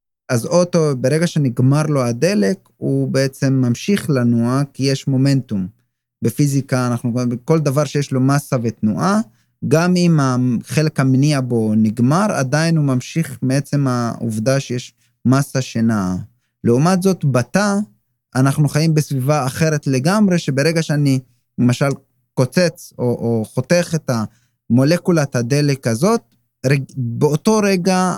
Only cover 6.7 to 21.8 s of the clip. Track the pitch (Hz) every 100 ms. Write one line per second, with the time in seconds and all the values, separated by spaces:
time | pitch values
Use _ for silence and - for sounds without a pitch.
6.7 | 127 123 117 123 117 123 120 - 160 151
7.7 | 135 143 147 139 131 131 143 - 131 117
8.7 | 107 107 104 175 208 226 _ _ _ 113
9.7 | 147 175 180 175 160 135 127 127 117 -
10.7 | - 156 - 135 131 147 143 131 120 110
11.7 | 107 110 104 120 160 208 156 135 147 165
12.7 | 165 143 127 - 160 160 135 131 135 139
13.7 | 143 135 123 120 - 113 110 110 135 -
14.7 | 123 - _ _ _ - 131 143 135 123
15.7 | 117 113 110 92 90 101 _ _ _ -
16.7 | 120 160 185 190 185 147 127 120 190 208
17.7 | 202 208 _ _ _ _ 123 135 139 147
18.7 | 147 165 156 151 135 127 151 131 - 160
19.7 | 151 147 131 139 208 208 175 - 131 143
20.7 | 165 160 147 143 131 127 _ _ - 123
21.7 | 120